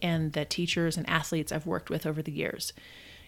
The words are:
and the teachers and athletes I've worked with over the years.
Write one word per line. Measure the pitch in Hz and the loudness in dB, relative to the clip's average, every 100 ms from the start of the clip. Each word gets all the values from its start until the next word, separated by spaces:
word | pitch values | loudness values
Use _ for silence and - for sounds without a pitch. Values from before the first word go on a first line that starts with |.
and | 180 165 156 | 2 4 2
the | 147 | 0
teachers | 151 - 175 - 165 165 | -2 0 2 4 4 2
and | - | 2
athletes | 160 156 165 156 | 2 2 0 0
I've | 156 | -2
worked | 165 180 - | 0 -2 0
with | 156 | -2
over | 156 156 | 0 -2
the | 156 | -2
years. | 143 - - - - - - - - | -2 -2 -2 -6 -8 -16 -20 -20 -20